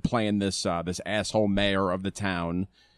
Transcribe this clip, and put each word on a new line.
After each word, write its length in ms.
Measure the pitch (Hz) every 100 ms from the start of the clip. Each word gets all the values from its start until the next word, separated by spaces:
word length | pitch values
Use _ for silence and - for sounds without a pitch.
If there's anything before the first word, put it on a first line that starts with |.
playing 360 | - 120 107 104
this, 260 | 98 -
uh, 180 | 98 85
this 180 | 85 90
asshole 440 | - 107 98 110 104
mayor 420 | 98 101 98 95
of 120 | 92
the 80 | 95
town. 560 | - 101 90 85 87 98 _ _